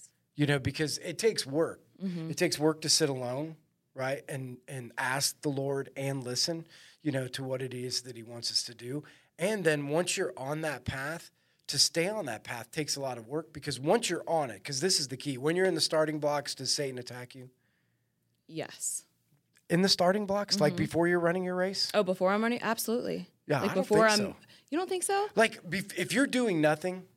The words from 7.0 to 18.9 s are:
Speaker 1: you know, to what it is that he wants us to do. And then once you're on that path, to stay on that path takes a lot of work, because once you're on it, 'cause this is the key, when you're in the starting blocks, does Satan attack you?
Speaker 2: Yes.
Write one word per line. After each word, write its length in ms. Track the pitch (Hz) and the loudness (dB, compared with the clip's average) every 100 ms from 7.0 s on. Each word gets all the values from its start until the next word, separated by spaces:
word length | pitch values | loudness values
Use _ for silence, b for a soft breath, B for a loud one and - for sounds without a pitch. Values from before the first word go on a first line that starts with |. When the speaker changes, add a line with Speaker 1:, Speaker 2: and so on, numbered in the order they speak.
Speaker 1:
you 100 | 147 | -4
know, 160 | 135 127 | -2 -4
to 160 | 127 | -6
what 160 | 131 131 | -4 -4
it 140 | 131 | -4
is 260 | 123 123 123 | -6 -4 -6
that 140 | 127 113 | -6 -14
he 60 | |
wants 280 | 113 117 117 | -14 -8 -4
us 120 | - | -4
to 100 | - | -4
do. 300 | 113 120 143 - B B - | -10 -8 -8 -8 B B -4
And 280 | 180 220 | -2 2
then 240 | 165 151 143 | 2 2 2
once 280 | 160 180 - | 0 0 0
you're 160 | 170 - | -2 -4
on 240 | 135 156 | -6 -4
that 240 | 160 127 | -4 -4
path, 480 | - 135 139 170 - _ _ _ - | -6 -6 -6 -8 -12 _ _ _ -6
to 100 | 139 | 2
stay 300 | - 170 175 | 2 4 0
on 180 | 214 151 | 0 -6
that 180 | 107 | -8
path 260 | - 120 110 | -8 -10 -8
takes 240 | 160 147 | -6 -4
a 60 | 143 | -2
lot 180 | 135 120 | -4 -6
of 80 | 110 | -6
work, 260 | 151 156 | -6 -6
because 280 | 151 147 120 | -10 -8 -4
once 280 | 143 226 226 | 2 2 2
you're 140 | 165 - | -4 0
on 200 | 165 135 | 0 0
it, 120 | 98 | -6
'cause 160 | - 131 | -8 -2
this 220 | 180 - | 2 2
is 80 | 135 | 0
the 80 | 131 | -6
key, 200 | 147 123 | -6 -2
when 200 | 147 175 | 0 2
you're 100 | 190 | 2
in 80 | |
the 60 | 160 | 2
starting 400 | - 156 156 151 | 2 2 2 0
blocks, 340 | 147 147 139 | 0 -2 -4
does 180 | - 127 | -6 -2
Satan 260 | - 143 123 | -2 -2 -6
attack 360 | 120 123 123 | -10 -12 -14
you? 160 | 131 127 _ _ _ _ _ _ _ _ _ _ | -16 -20 _ _ _ _ _ _ _ _ _ _
Speaker 2:
Yes. 580 | 160 - - - | -10 -10 -6 -6